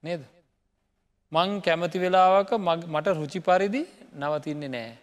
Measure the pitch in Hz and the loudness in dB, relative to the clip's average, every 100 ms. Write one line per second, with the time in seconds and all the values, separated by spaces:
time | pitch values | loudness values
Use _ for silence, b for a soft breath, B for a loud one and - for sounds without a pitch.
0 | 156 170 131 175 _ _ _ _ _ _ | -8 -8 -10 _ _ _ _ _ _ _
1 | _ _ _ 156 180 202 180 165 170 185 | _ _ _ 0 0 0 0 0 0 -2
2 | 180 185 185 190 196 233 180 165 170 151 | 2 6 6 6 2 -2 0 -2 -2 -4
3 | 156 175 151 180 170 185 202 233 330 - | -2 -2 -4 -6 2 2 2 -2 -6 -12
4 | - 151 143 151 151 147 143 127 113 117 | -20 -8 -4 -4 -4 -8 -8 -8 -10 -16